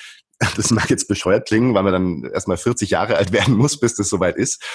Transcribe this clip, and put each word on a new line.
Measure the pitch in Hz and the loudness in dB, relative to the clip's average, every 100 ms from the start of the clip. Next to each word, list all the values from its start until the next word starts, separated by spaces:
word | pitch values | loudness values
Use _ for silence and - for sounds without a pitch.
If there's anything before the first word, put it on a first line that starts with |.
| - - _ - | -20 -20 _ -4
<laughs> | 98 101 | -4 -2
das | 104 | 0
mag | 110 - | 0 2
jetzt | 185 - | -2 -2
bescheuert | 101 92 104 - | -2 2 0 2
klingen, | 110 127 | 2 4
weil | 104 | 2
man | 95 | 2
dann | 92 92 80 - | 2 0 -4 -6
erstmal | 90 98 90 | -6 -4 -2
vierzig | 131 127 101 | -2 -2 -2
Jahre | 80 104 92 | 0 0 0
alt | 95 | 2
werden | - - 113 | 0 2 4
muss, | 143 - | 2 2
bis | 117 | -2
das | - 101 | -2 -2
soweit | 98 87 85 | 0 0 0
ist, | 139 - - | -2 -4 -10